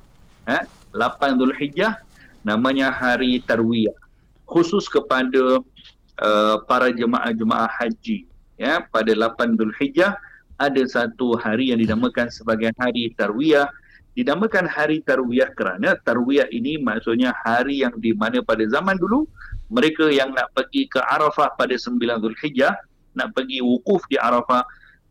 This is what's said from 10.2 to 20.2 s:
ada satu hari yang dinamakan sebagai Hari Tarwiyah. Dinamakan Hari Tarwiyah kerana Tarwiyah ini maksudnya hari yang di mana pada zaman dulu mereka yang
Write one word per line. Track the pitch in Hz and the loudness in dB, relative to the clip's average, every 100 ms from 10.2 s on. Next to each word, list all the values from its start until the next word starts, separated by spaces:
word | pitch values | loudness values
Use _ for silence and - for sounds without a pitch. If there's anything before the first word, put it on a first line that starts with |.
| - - _ - | -10 -20 _ -4
ada | 139 131 127 | 0 0 0
satu | 127 117 - 127 113 | 0 -2 -2 -2 0
hari | 113 110 131 117 | 0 -2 0 2
yang | |
dinamakan | 110 110 123 120 120 | 0 0 -2 -2 -4
sebagai | - 113 110 113 113 | -4 -2 0 -2 -2
Hari | 123 117 117 | -2 0 -2
Tarwiyah. | - 104 107 156 143 143 - - - _ - | -2 -2 0 2 4 2 -4 -20 -20 _ -4
Dinamakan | 123 156 220 202 | -2 0 0 0
Hari | 170 - 151 156 | -2 -2 0 0
Tarwiyah | 151 131 127 120 127 | 0 0 0 0 0
kerana | - 101 92 143 185 | 0 -6 -2 -2 0
Tarwiyah | - 117 123 139 131 123 | 0 -2 2 2 0 -2
ini | 123 151 | -4 -4
maksudnya | 127 110 113 117 127 117 | -4 -4 -2 0 0 0
hari | 113 117 131 139 | 0 0 0 -2
yang | 123 117 | -2 -2
di | 113 104 | -2 0
mana | 110 123 | 0 -2
pada | 113 110 | 0 0
zaman | 110 131 185 185 | 0 0 0 -2
dulu | 180 247 311 - - - - | 0 0 -2 -8 -14 -14 -4
mereka | 117 151 156 156 | 0 0 2 2
yang | 139 | 2